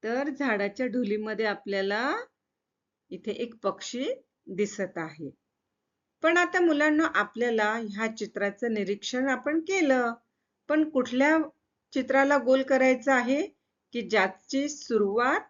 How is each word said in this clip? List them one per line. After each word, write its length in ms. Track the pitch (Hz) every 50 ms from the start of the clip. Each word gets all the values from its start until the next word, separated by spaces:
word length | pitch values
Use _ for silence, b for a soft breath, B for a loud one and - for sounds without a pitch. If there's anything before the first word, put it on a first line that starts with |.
| -
तर 260 | 220 233 254 285 302
झाडाच्या 560 | 285 - 285 262 220 202 202 202 202 - 254 247
ढोलीमध्ये 580 | 202 247 240 202 214 214 214 220 220 202 220
आपल्याला 560 | 214 202 202 _ 202 196 196 196 196 202 214 240 277 330 453 508 - _ _ _ _ _ _ _ _ _ _ _ _ _ _ _ _
इथे 220 | - 180 - 220 202 -
एक 140 | - 226 - - -
पक्षी 420 | 202 190 - - - - 240 269 381 523 508 _ _ _ _ _ - 190
दिसत 420 | 180 208 202 - - 196 180 - 170
आहे. 320 | 160 156 151 156 160 165 - _ _ _ _ _ _ _ _ _ _ _ _ _ _ _ _ _ -
पण 140 | 320 339
आता 240 | 349 359 339 359 370
मुलांनो, 440 | 349 339 311 285 294 311 302 302 320 - -
आपल्याला 580 | - 208 202 _ 226 240 240 233 220 214 208 220
ह्या 320 | 233 226 208 196 202 220 220 226
चित्राचं 560 | - 214 196 _ 202 196 202 202 - - 240 226
निरीक्षण 540 | 214 196 180 208 208 - - - 254 262 277
आपण 320 | 262 247 254 285 302 330 320
केलं, 500 | 330 381 392 330 277 262 254 240 233 233 - _ _ _ _ _ _ _ _ _ -
पण 200 | 294 311 311 311
कुठल्या 460 | - 262 247 240 240 254 269 294 311 320 311 - _ _ _ _ _ _ _ _ -
चित्राला 440 | 277 254 220 262 269 277 277 285 277 233
गोल 180 | 233 262 269 262
करायचं 500 | 262 269 262 262 262 262 247 - 277 269
आहे 280 | 247 233 240 269 294 370 415 _ _ _ _ _ _ _ _ _
की 60 | 240 214 180
ज्याची 580 | 208 214 190 190 190 - _ _ - 269 285 294
सुरुवात 720 | 294 - - - 240 214 208 196 196 226 240 262 302 427 427 _